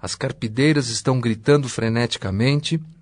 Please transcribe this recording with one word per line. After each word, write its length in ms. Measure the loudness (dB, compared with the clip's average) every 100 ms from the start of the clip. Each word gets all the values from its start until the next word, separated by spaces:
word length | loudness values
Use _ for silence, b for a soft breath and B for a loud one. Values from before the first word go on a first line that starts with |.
as 140 | -12
carpideiras 720 | -6 -6 -6 -6 0 2 2 0
estão 320 | -2 0 0
gritando 480 | 0 0 4 4 2
freneticamente. 1120 | -2 -2 0 -2 -4 -4 0 2 2 0 -4 -6 -16